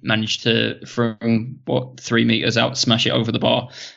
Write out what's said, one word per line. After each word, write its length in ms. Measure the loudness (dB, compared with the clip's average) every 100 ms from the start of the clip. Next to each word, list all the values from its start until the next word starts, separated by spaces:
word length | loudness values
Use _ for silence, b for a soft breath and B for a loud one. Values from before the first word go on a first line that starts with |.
managed 420 | -2 0 0 -2
to, 360 | 0 2 0 -4 -8
from, 720 | -2 -2 0 0 0 -2 -10 -2
what, 340 | -2 -2 -10
three 240 | 0 2
meters 320 | 4 2 2 2
out, 220 | 0 0
smash 280 | 2 2 2
it 40 |
over 200 | 0 0
the 80 | 0
bar. 300 | 2 2 -2 B B